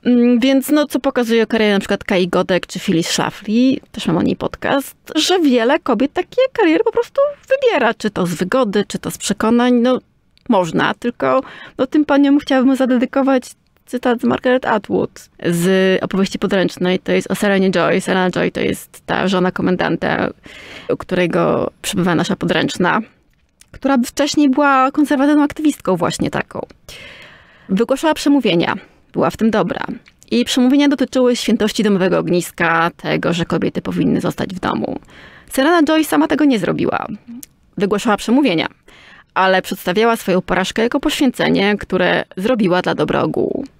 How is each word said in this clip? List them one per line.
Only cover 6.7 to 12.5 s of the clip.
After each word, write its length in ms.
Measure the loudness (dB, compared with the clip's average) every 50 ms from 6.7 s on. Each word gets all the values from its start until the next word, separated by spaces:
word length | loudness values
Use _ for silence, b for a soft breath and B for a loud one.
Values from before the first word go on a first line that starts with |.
| 4 2 0
po 80 | 0
prostu 300 | 0 -2 -4 -2 _ 0 0 0 -2 _ -4 -2
wybiera, 440 | -2 2 2 2 2 2 2 0 0
czy 160 | _ -4 -4
to 160 | -2 -2 -2
z 80 | -2 -2
wygody, 520 | -4 -4 0 0 0 0 2 0 -2 -2
czy 120 | _ -6 -8
to 120 | -8 -8
z 60 | -10
przekonań, 560 | -8 -6 -6 -4 -2 0 2 2 2 4 4 2
no, 260 | 2 2 2 0 -2 _ _ _ _ _ _ _ _ _ 0
można, 440 | 0 2 2 0 0 0 0 0 -2
tylko, 480 | _ -6 -8 -6 _ -2 0 0 0 -2 B B B B B B
no, 100 | -6 -6
tym 180 | 0 0 0 2
paniom 340 | 2 4 4 4 4 4 2
chciałabym 360 | 2 0